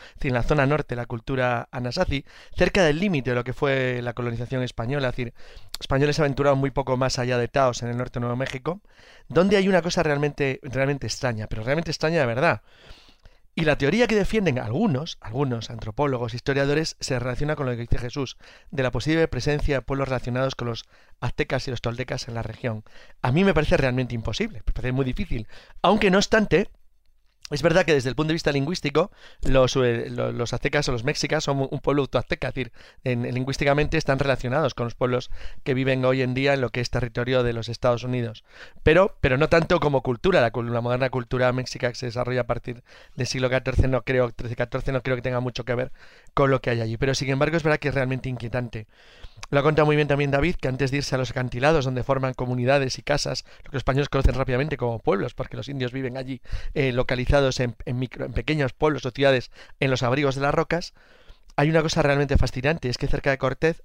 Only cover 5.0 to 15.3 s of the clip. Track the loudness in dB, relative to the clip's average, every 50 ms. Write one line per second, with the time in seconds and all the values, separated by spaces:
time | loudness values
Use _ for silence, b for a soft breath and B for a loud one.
5 | -2 -2 -2 -2 -6 -6 -8 B B B B B B B B -12 -4 0 2 2
6 | 4 2 4 2 2 0 2 2 4 4 4 4 2 0 0 -2 -2 0 0 0
7 | 0 0 0 -2 -2 0 0 0 0 0 2 2 2 2 2 -2 -6 -6 -4 -4
8 | -6 -6 -6 -6 -4 -4 -2 -4 -4 -6 -6 -6 -6 -6 -6 -6 _ B B B
9 | B B B B B B 2 4 4 6 6 4 4 6 4 4 2 2 0 0
10 | 2 2 2 2 0 -2 0 0 -2 -2 -2 -4 -8 -6 -2 -2 0 0 0 -2
11 | -4 -6 -6 -4 -4 -4 -4 -4 -6 -6 -6 -6 -2 -2 -2 -2 -2 -4 -4 -2
12 | 0 0 2 2 2 2 2 2 2 2 2 0 b b b b b b b b
13 | b b b b b b b b b b -4 -2 2 2 2 2 2 2 4 4
14 | 4 4 4 2 2 2 0 2 2 2 0 0 -2 -4 -2 0 0 2 0 0
15 | -2 -6 -12 -12 -12 -8